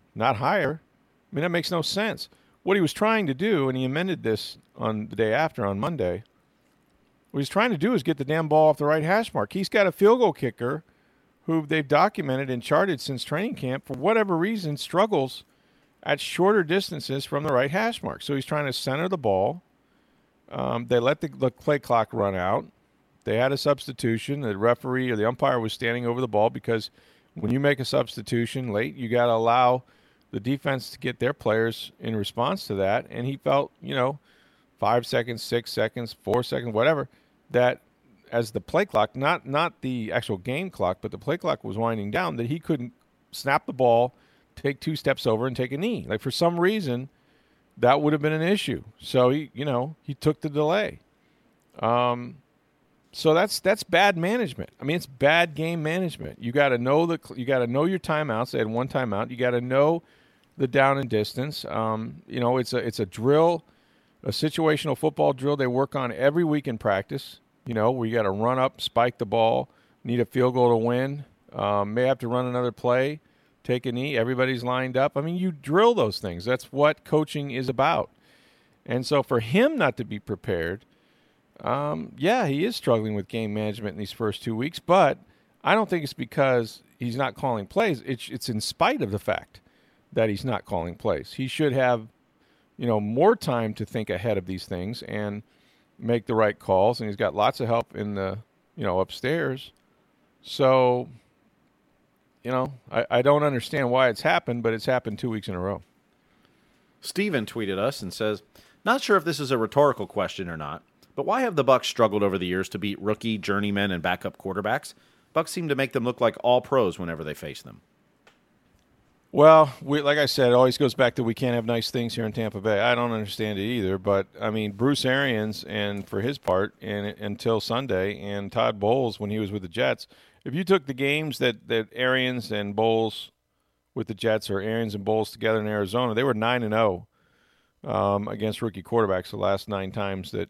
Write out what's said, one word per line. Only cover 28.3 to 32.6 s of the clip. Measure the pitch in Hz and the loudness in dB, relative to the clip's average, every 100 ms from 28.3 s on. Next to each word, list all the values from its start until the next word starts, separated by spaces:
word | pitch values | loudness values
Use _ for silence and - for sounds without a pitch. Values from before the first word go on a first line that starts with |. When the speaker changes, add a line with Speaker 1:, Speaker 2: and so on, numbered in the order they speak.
| 120 117 135 127 | -2 -2 -4 -4
Speaker 1:
late, | 104 127 | -2 -4
you | - 117 | -6 -2
gotta | 120 120 | 2 4
allow | 113 113 120 123 127 - _ _ _ _ | 4 4 4 4 4 -2 _ _ _ _
the | - | -8
defense | 107 139 143 131 123 | -4 -4 -2 -4 -6
to | - | -10
get | 135 120 | -8 -2
their | 120 | -2
players | 147 113 110 113 110 - - | -2 0 2 0 -2 -12 -10
in | - | -6
response | 113 101 - 127 190 | -4 -4 -2 -2 -2